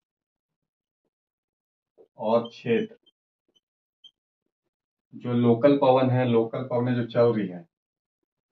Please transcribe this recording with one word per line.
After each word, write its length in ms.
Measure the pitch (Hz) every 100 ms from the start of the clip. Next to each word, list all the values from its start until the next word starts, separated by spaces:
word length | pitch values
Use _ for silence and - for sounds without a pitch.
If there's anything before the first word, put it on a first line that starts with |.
| _ _ _ _ _ _ _ _ _ _ _ _ _ _ _ _ _ _ _ _ - -
और 300 | 110 117 -
क्षेत्र। 480 | - 120 113 - - _ _ _ _ _ _ _ _ _ _ - _ _ _ _ _ _ _ _ _ _
जो 180 | 127 123
लोकल 440 | 120 120 117 143 139
पवन 320 | 135 131 123
है, 140 | 123
लोकल 420 | 123 117 113 131 127
पवनें 260 | 123 123
जो 120 | 120 113
चल 260 | 123 117
रही 140 | 107 92
हैं, 180 | 87 85 _ _ _ _ _ _ _ _